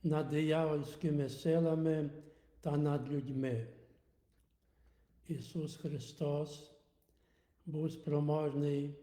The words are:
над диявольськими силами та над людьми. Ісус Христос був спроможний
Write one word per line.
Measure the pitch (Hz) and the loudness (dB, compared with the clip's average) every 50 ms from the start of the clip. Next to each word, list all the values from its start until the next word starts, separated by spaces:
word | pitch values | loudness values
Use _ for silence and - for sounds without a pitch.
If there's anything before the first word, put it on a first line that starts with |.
| - | 0
над | 165 151 151 151 131 | 2 2 2 0 0
диявольськими | 143 151 156 156 156 160 165 156 151 147 143 - - - - 165 147 147 139 131 | 0 0 2 4 4 4 4 2 2 0 -2 -4 -8 -4 0 0 2 2 0 0
силами | 123 - - 170 160 170 170 165 160 160 160 160 156 156 151 143 147 - - - - - _ _ _ - | -4 -2 0 2 4 4 4 4 4 4 4 2 2 2 0 -2 -4 -10 -16 -18 -20 -20 _ _ _ -6
та | - 160 147 | -4 0 2
над | 147 151 147 143 143 127 131 143 | 2 4 4 2 2 0 -2 -4
людьми. | 143 131 131 135 131 131 131 123 113 113 - - - - - - _ _ _ _ _ _ _ _ _ _ _ _ _ _ _ _ _ _ - _ _ _ _ _ _ _ - | -4 -4 -2 -2 -2 0 0 0 -2 -4 -6 -10 -20 -20 -20 -20 _ _ _ _ _ _ _ _ _ _ _ _ _ _ _ _ _ _ -20 _ _ _ _ _ _ _ -8
Ісус | 165 - - - - 170 151 - - | -6 -6 -6 -8 -6 -6 -6 -6 -8
Христос | - - 156 143 139 117 - - - 156 147 147 147 151 147 - - - - - - _ _ _ _ _ _ _ _ _ _ _ _ _ _ _ _ _ | -8 -8 -6 -6 -6 -8 -10 -6 -4 -2 -2 0 -2 -2 -4 -8 -14 -16 -20 -20 -20 _ _ _ _ _ _ _ _ _ _ _ _ _ _ _ _ _
був | - 147 151 156 160 160 | -8 -4 -2 -2 -2 -4
спроможний | - - - 147 147 147 147 151 156 156 147 139 143 143 147 143 143 143 143 143 - | -4 -4 2 2 2 4 4 2 2 2 2 0 2 0 2 2 0 -2 -4 -6 -10